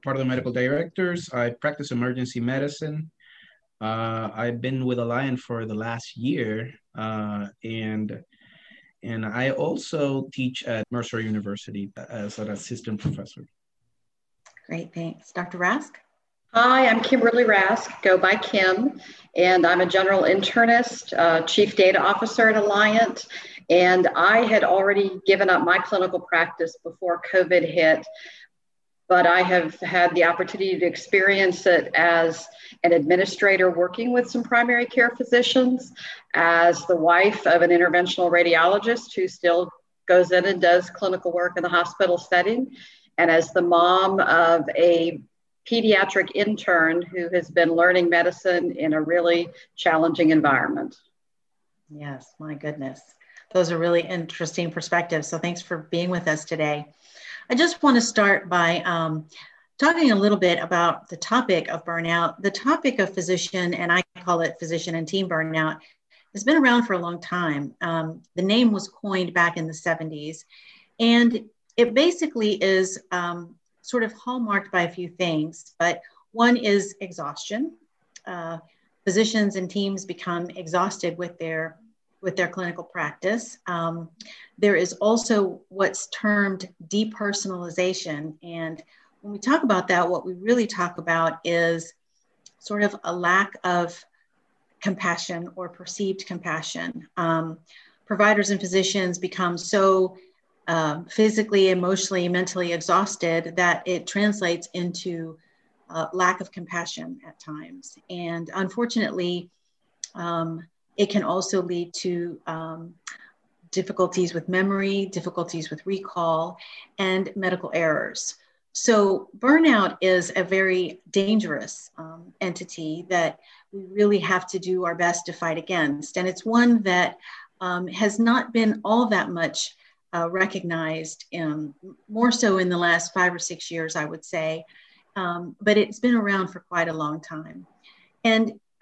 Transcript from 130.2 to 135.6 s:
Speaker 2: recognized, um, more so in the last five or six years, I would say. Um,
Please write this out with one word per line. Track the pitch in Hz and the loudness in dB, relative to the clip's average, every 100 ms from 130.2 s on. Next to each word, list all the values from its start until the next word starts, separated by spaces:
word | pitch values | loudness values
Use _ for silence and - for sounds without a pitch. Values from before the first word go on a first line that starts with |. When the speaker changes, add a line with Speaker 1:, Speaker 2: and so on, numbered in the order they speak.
| 170 | -4
Speaker 2:
recognized, | 185 190 196 175 165 160 160 160 - - 180 | -2 -2 -4 -6 -4 -4 -6 -10 -16 -14 -6
um, | 160 151 151 - 185 - _ | -6 -6 -8 -14 -20 -20 _
more | 214 240 | 0 0
so | - 220 190 | 2 2 2
in | 180 | 0
the | 175 | 0
last | 175 170 170 | 2 0 -2
five | 190 180 | 0 0
or | 175 | -2
six | - 165 - | -10 -10 -10
years, | 170 160 | -8 -6
I | 160 | -6
would | 151 160 | -8 -10
say. | - 175 160 160 160 _ _ _ _ | -10 -6 -4 -6 -12 _ _ _ _
Um, | - 180 175 175 - | -8 -6 -6 -10 -4